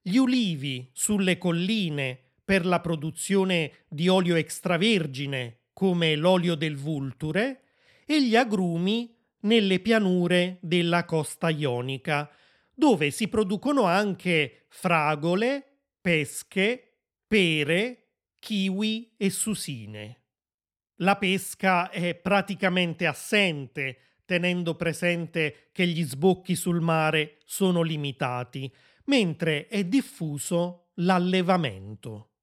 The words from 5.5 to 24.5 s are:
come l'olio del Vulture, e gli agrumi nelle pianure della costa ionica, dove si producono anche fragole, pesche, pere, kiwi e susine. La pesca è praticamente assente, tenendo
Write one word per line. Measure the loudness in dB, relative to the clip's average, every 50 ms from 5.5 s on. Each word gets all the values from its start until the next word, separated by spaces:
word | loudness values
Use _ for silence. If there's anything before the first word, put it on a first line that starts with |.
| -10 _ _ _ _
come | -2 0 0 2 2 2 2 2
l'olio | 2 4 4 4 4 2 0 -2
del | -2 -2 -4 -4
Vulture, | -6 -6 -6 -4 -4 -4 -6 -8 _ -6 -2 0 0 0 0 -4 -8 _ _ _ _ _ _ _ _ _
e | -2 0 2 2
gli | 4 4
agrumi | 4 4 4 2 0 0 0 -2 -2 0 0 0 -2 -4 -8 _ _ _ _ _ _
nelle | 0 2 4 4 4 4 2 0
pianure | 2 2 2 2 4 2 2 2 2 2 2 2 2 0 -2 -8
della | -6 -2 0 0 2 2 2 0 0
costa | 0 -2 -4 -4 -4 -8 -4 -2 -2
ionica, | 0 0 -2 -2 -2 -2 -4 -6 -8 -8 _ -2 -2 -2 -2 -6 _ _ _ _ _ _ _ _ _
dove | 2 4 4 6 4 2 0
si | 0 -2 -6 -2
producono | 0 0 0 0 -2 -2 -2 0 2 2 4
anche | 4 4 2 2 0 -2 -4 -2 0 0 0 0 -2 -4 _ _ _
fragole, | _ -6 -2 2 2 2 2 2 -2 0 0 -2 0 0 0 -2 -2 -4 -6 _ _ _ _ _ _ _
pesche, | _ 0 0 0 0 -4 -8 -14 -16 _ -2 0 0 0 0 -4 _ _ _ _ _ _ _ _ _
pere, | _ 2 4 4 4 2 0 0 0 0 0 0 -4 -6 _ _ _ _ _ _ _ _ _
kiwi | -10 -6 -4 -2 -2 -2 -2 -2 -2 -2 -4 -4 -8 _ _
e | _ -2 -2
susine. | -2 -2 -6 -6 -6 -6 -8 -10 -10 -12 -12 -14 -14 -14 -14 -14 -16 _ _ _ _ _ _ _ _ _ _ _ _ _ _ _ _
La | _ 2 2 2
pesca | 2 2 0 0 -2 -4 -8 -10 _ 2 2 2 2 0 -2
è | -4 -4 -4 -4 -4
praticamente | -4 _ 0 0 0 0 -2 -6 -2 -2 0 2 2 0 0 -2 -2 -2
assente, | -2 -2 -4 -6 -2 0 2 2 2 -2 -4 -8 -10 _ -8 -8 -8 -10 _ _ _ _ _ _
tenendo | _ -2 0 0 0